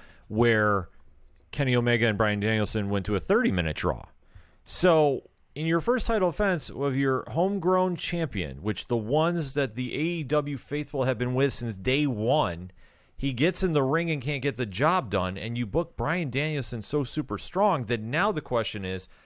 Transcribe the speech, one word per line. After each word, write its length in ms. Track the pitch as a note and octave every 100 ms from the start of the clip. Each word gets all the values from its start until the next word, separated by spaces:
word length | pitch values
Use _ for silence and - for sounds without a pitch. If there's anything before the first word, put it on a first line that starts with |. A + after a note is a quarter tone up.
| - - -
where 600 | G#2+ A#2+ A2 G#2+ G2 F2+ - - - - - -
Kenny 240 | - C3 B2
Omega 320 | A#2+ A#2+ A2+
and 100 | G2+
Bryan 220 | G#2+ G#2
Danielson 500 | G#2+ A2 G#2 A2 G2+
went 160 | G2+ F#2
to 100 | G2
a 40 |
thirty-minute 560 | - G#3+ A#3 F#2 D#2+ D2
draw. 280 | F2+ B1+ - - _ - - _ -
So, 640 | - F3+ D#3+ D3 C3+ - _ _ D3
in 100 | D#3+
your 140 | E3
first 260 | A#3 B3 -
title 240 | A3 F#3
defense 380 | D#3 G#3 E3+ -
of 260 | G#2+ C#3 C3
your 280 | C3+ C3 -
homegrown 640 | C3+ F#3+ G3+ E3+ F#3 F#3 F3
champion, 640 | - F3 E3 G2+ D2+ C2+
which 260 | G2 G#2 -
the 100 | A#2+
ones 560 | G#2+ D3 E3 F3 C#3
that 220 | C#3 C3 A2
the 180 | B2+ B2+
A 40 |
E 240 | E3 E3+
W 340 | C3+ D3+ D3 C#3+
faithful 480 | - D3 C#3+ C#3 B2+
have 120 | A#2
been 160 | B2
with 200 | B2+ C#3
since 240 | - A#2+ F#2+
day 280 | G2 C#3 D3
one, 640 | G#2 A2 D3+ G#2+ E2+ F#2 - - _ _ -
he 160 | C#3
gets 300 | B2 D#3+ F3
in 100 | F#3
the 100 | D3+
ring 280 | C3 D#3+ E3+
and 100 | D3+
can't 200 | A#2+ C#3+
get 160 | C#3 A#2+
the 80 | A2+
job 440 | F#2 D3+ F#3 A#2+
done, 280 | F#2+ F#2 F#2+
and 200 | G#2+ A#2+
you 80 | A2+
book 300 | D#3 E3+ -
Bryan 340 | B2+ F3+ D3
Danielson 520 | C3+ D#3 D3 C3 A#2
so 220 | - D3+
super 340 | C3 D#3 C3+ G2+
strong 480 | - F#3 G#3 D#3 G#2+
that 160 | A#2
now 300 | A2 D3 G#3
the 100 | D#3+
question 420 | - A#2+ G#2+ G#2+
is, 240 | F#2 F#2+ - -